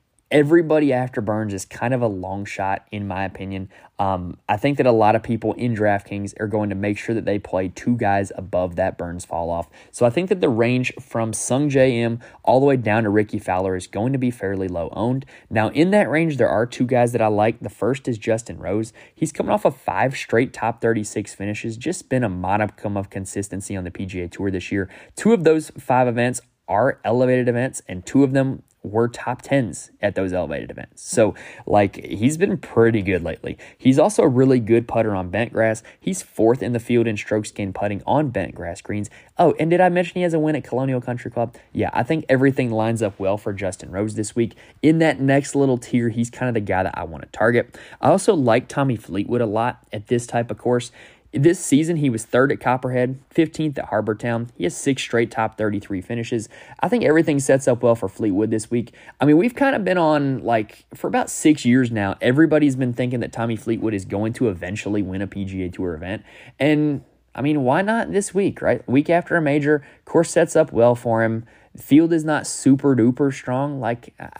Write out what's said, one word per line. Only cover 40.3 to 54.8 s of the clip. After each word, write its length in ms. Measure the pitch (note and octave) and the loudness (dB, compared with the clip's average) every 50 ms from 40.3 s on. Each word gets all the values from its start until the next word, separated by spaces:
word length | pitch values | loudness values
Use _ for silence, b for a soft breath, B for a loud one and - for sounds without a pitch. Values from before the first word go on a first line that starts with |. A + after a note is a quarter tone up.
a 60 | E3 D#3 | 0 0
win 180 | D3+ D#3 D3+ | 0 0 0
at 80 | B2 - | -2 -4
Colonial 380 | - A#2+ B2+ C3+ C3+ B2+ B2 | -4 -4 -2 -2 -2 -2 -4
Country 280 | - B2+ B2 B2 - - | -4 -6 -8 -8 -8 -6
Club? 260 | - A#2+ A#2 A#2 - - _ _ - | -4 -4 -4 -4 -6 -16 _ _ -4
Yeah, 160 | G#2 G2 - | -4 -4 -2
I 100 | - - A#2+ | -2 -2 -2
think 200 | - D#3+ D#3 - - | 0 -2 -2 0 2
everything 400 | C3+ B2+ C#3 C#3 C3 D3 B2+ A#2 | 2 4 4 2 2 2 -2 -2
lines 320 | A2+ A2 A2 A2+ A2+ A2 | 0 0 0 0 0 0
up 160 | A2 G2 - - | -2 -2 -2 -2
well 180 | G2 F#2+ G#2 | -2 -2 -2
for 160 | G#2 - A2 | -2 -4 -6
Justin 380 | G2 G2 G2+ F#2 - - E2 D2+ | -6 -4 -6 -6 -6 -8 -12 -8
Rose 240 | F2+ G2 G#2+ A2 G#2 | -6 -4 -4 -4 -4
this 200 | A2 G#2 - - | -6 -6 -4 -2
week. 200 | B2 A2+ G2 - B B B B B | -2 -2 -4 -4 B B B B B
In 180 | - D#3 D#3+ D#3+ | 2 4 4 4
that 200 | D#3+ D#3 - - | 4 2 2 0
next 340 | C3+ C3+ C3+ C#3+ C#3 - - | 2 2 2 2 2 0 0
little 220 | C#3 C#3 C3+ B2 | 0 2 2 2
tier, 320 | A#2+ - - B2+ A#2+ A#2 A#2 | 0 -2 -2 -2 0 0 0
he's 220 | A2 A#2 A#2 A#2+ | -2 -2 -4 -4
kind 180 | - - B2+ B2 | -4 -6 -4 -2
of 60 | A#2 | -2
the 60 | A2 | -2
guy 220 | G#2 G2 F#2 F#2 | -2 -2 -2 -2
that 140 | F#2+ - - | -2 -2 -4
I 80 | - F2 | -8 -10
want 180 | D#2+ D#2 C#2 - | -10 -12 -14 -16
to 40 | - | -10
target. 500 | - - G#2+ A#2+ A#2+ A#2 - - - B B B B B | -2 0 2 4 4 2 0 -2 -8 B B B B B
I 80 | - C3 | 2 4
also 240 | E3+ G3 - A#3 | 4 4 4 2
like 340 | G3 D3+ B2+ A#2 A2 B2+ B2 | 2 4 4 4 4 2 0
Tommy 300 | - - C#3+ C#3 C3+ A2+ | -2 -2 -2 0 0 0
Fleetwood 460 | - - - F2+ G2+ G#2 - A#2+ A#2+ | -4 -6 -8 -6 -6 -4 -2 -2 -2
a 40 | A#2 | -2
lot 380 | G#2 G#2 A2+ A#2 B2 - _ _ - | 0 0 -2 -2 -2 -4 _ _ -12
at 140 | - G#2+ G#2 | -12 -10 -4
this 200 | - B2 A#2+ A#2+ | -2 -2 -2 -2
type 240 | - - A#2+ A#2 A#2+ | -2 -4 -4 -2 -4
of 60 | G#2+ | -6
course. 340 | - - B2 B2 A#2+ - - B B B B B B B B | -4 0 0 0 0 -2 -4 B B B B B B B B
This 320 | - D3 C#3 E3+ - - - | -2 4 4 4 4 2 0
season, 300 | - C3+ D3 D#3+ E3 E3+ | 2 2 2 2 2 0
he 160 | D3 D3 C3 | 0 0 0
was 140 | A2+ A2 - | -2 -2 -4
third 260 | - - B2 C3+ C#3+ | 0 2 2 2 2
at 80 | - - | 0 -2
Copperhead, 640 | - B2+ B2+ C3 - B2+ B2+ B2 B2+ B2+ C3 C3+ _ _ | 0 -2 -2 -2 -2 -2 -2 0 0 -2 -4 -8 _ _
fifteenth 480 | - E3+ D#3+ D#3 - - D#3 D3+ C3+ - | 0 0 0 0 0 -4 -4 -4 -4 -6
at 100 | - - | -6 -4
Harbortown. 600 | G2+ G#2+ G#2+ A2 G#2+ - B2+ A#2+ A#2 A2+ A#2+ A#2+ _ | -2 -2 -2 -2 -4 -4 -2 -4 -4 -4 -6 -8 _
He 80 | - - | -6 -6
has 120 | - - | -6 -6
six 240 | - | -4